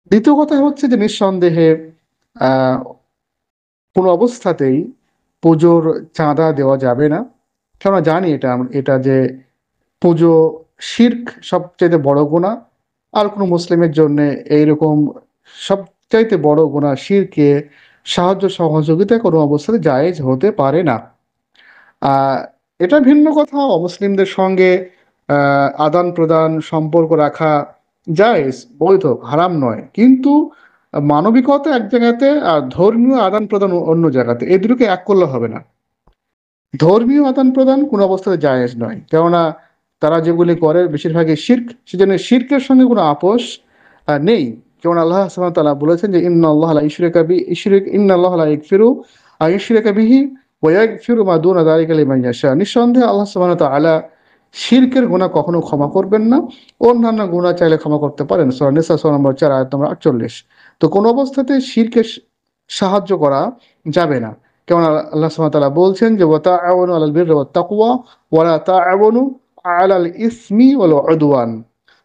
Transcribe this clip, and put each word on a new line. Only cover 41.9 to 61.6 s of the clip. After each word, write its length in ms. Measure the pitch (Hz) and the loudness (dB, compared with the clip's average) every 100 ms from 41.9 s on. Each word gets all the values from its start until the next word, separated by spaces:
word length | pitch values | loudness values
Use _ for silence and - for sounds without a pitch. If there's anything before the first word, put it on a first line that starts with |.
| 180 190 185 | 0 0 0
শিরকের 420 | - 247 247 277 | 0 0 0 -4
সঙ্গে 240 | 269 262 | 2 2
কোনো 160 | 254 220 | 4 2
আপোষ, 600 | 165 147 180 233 - - _ _ _ _ - | 0 0 0 0 -4 -14 _ _ _ _ -4
আ, 120 | 147 | -2
নেই। 340 | 156 226 131 | 0 0 -2
যেমন 460 | 110 _ _ 165 170 | -8 _ _ -2 0
আল্লাহ 300 | 165 180 190 | 0 0 -2
সুবহানাহু 120 | 180 | -4
ওয়া 100 | 180 | -4
তাআলা 240 | 170 156 | 0 0
বলেছেন 380 | 139 151 170 208 | 0 0 0 0
যে, 120 | 180 | -2
"ইন্নাল্লাহা 500 | 175 170 165 151 165 | 0 2 2 2 2
লা 60 | 151 | 0
ইউশরিকা 420 | 151 - 170 170 | -2 -2 -2 0
বি-, 220 | 160 180 - | 0 0 -2
ইউশরিক-, 440 | 170 208 196 190 | -6 0 0 0
ইন্নাল্লাহা 460 | 202 196 185 180 180 | 0 2 2 2 0
লা 100 | 156 | -2
ইয়াগফিরু 560 | 151 151 196 226 285 - _ _ _ | -2 -2 2 2 0 -8 _ _ _
আন 120 | 160 | -2
ইউশরিকা 420 | 190 - 226 214 | -2 0 0 0
বিহি 420 | 202 220 262 277 - _ _ | 0 4 4 2 -6 _ _
ওয়া 100 | 156 | 0
ইয়াগফিরু 520 | 180 226 - - 233 | 2 2 -2 -2 0
মা 140 | 190 165 | 2 2
দুনা 260 | 165 185 | 2 2
যালিকা 300 | 160 160 160 | 2 2 0
লিমান 280 | 160 147 131 | 0 0 0
ইয়াশা।" 320 | 123 120 143 | -2 -2 -2
নিঃসন্দেহে 520 | 135 202 247 240 240 240 | 0 -2 0 2 2 2
আল্লাহ 180 | 202 | 0
সুবহানাহু 340 | 202 196 180 170 | -2 -2 -2 0
ওয়া 100 | 151 | 0
তাআলা 320 | 139 160 160 - _ _ _ _ | 2 2 0 -4 _ _ _ _
শিরকের 540 | - - 247 254 262 233 | -14 0 2 2 2 0
গুনাহ 220 | 180 185 | 0 0
কখনো 320 | 160 143 170 | 0 -2 -2
ক্ষমা 280 | 156 147 143 | -2 -4 -2
করবেন 340 | 190 190 214 | -2 0 0
না, 200 | 220 269 - - _ _ | 2 0 -2 -12 _ _
অন্যান্য 480 | 233 240 233 220 196 | 0 2 0 -2 -2
গুনাহ 240 | 175 180 | -2 -2
চাইলে 240 | 170 170 156 | 0 2 0
ক্ষমা 220 | 151 151 | 0 -2
করতে 260 | 143 - | -4 -6
পারেন। 260 | 139 190 139 | -2 0 0
সূরা 200 | 127 139 | 0 0
নিসা, 260 | 143 160 156 | 0 0 0
সূরা 180 | 160 | 0
নম্বর 180 | 147 139 | 0 0
চার, 200 | 135 156 | 0 0
আয়াত 220 | 135 131 | 0 -2
নম্বর 160 | 139 151 | -4 -4
আটচল্লিশ। 540 | 151 160 127 117 - _ _ _ _ | -2 -2 -2 -6 -12 _ _ _ _
তো 80 | 160 | -2
কোনো 200 | 196 220 | 2 2
অবস্থাতে 520 | 240 269 269 269 277 | 0 -2 -4 -2 -2